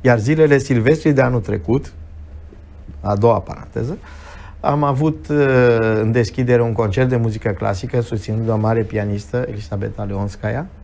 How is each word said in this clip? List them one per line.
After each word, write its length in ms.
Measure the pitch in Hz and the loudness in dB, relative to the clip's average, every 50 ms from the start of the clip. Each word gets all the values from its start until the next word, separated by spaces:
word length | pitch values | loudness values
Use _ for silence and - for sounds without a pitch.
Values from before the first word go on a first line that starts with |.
iar 180 | - 131 123 113 | 4 4 4 4
zilele 400 | 101 117 151 156 160 151 143 139 | 4 2 4 4 6 6 6 4
Silvestri 540 | 135 - 135 120 107 123 156 156 - 160 147 | 4 2 0 2 4 4 2 4 4 2 4
de 80 | 135 | 4
anul 200 | 135 123 123 123 | 4 4 2 0
trecut, 520 | 101 - 104 110 - - 110 143 143 - - - - - - - - - - - - - - - - - - - - - - - | -2 -2 -4 -4 -2 0 0 0 0 -4 -16 -18 -18 -18 -18 -18 -18 -16 -16 -16 -18 -18 -20 -20 -20 -20 -20 -20 -18 -18 -18 -10
a 160 | - 104 104 | -4 -2 -2
doua 240 | 101 104 117 113 98 | 2 4 4 4 2
paranteză, 580 | - - - - - - - 117 113 123 175 233 - - - - - - - - - - - - | 0 -6 -12 -14 -14 -10 -8 -6 -6 -6 -6 -8 -12 -18 -20 -20 -20 -20 -20 -20 -20 -20 -18 -6
am 220 | - - 143 147 147 | -2 -2 0 2 2
avut, 460 | 143 139 131 151 156 156 156 - - | 0 0 2 0 0 0 -2 -6 -2
uh, 720 | 147 147 143 135 131 127 123 123 117 113 113 113 110 107 | 0 2 2 4 4 6 6 6 4 4 2 2 2 2
în 120 | 107 110 113 | 0 2 2
deschidere 500 | 123 117 - - - 127 120 123 120 120 | 2 0 0 0 -2 0 2 4 2 2
un 100 | 117 110 | 2 0
concert 360 | 101 117 107 95 131 131 127 | 0 -2 0 2 0 0 2
de 80 | 127 | 2
muzică 320 | 120 117 113 107 110 - 113 | 0 0 0 -2 -2 -4 -4
clasică, 500 | 101 92 - 107 101 92 - 123 - 123 | -4 -2 -2 -4 -4 -4 -6 -4 -2 -2
susținut 440 | 117 - - 101 - - 110 113 113 | -2 -2 -4 -8 -6 -4 -4 -4 -2
de 60 | 113 | 0
o 60 | 113 | 0
mare 260 | 107 107 110 113 113 110 | 0 0 0 2 0 0
pianistă, 600 | 98 - 107 104 104 101 101 104 - - 123 127 123 | -2 -2 -4 -2 -2 -4 -6 -6 -4 -4 -4 -4 -4
Elisabeta 540 | 123 101 104 - - 98 98 107 101 - 104 | -6 -10 -10 -8 -6 -6 -6 -6 -6 -8 -8
Leonskaya 640 | 101 98 98 101 101 98 - - 107 113 127 165 190 - - | -6 -4 -4 -4 -6 -6 -6 -6 -6 -4 -4 -6 -10 -14 -18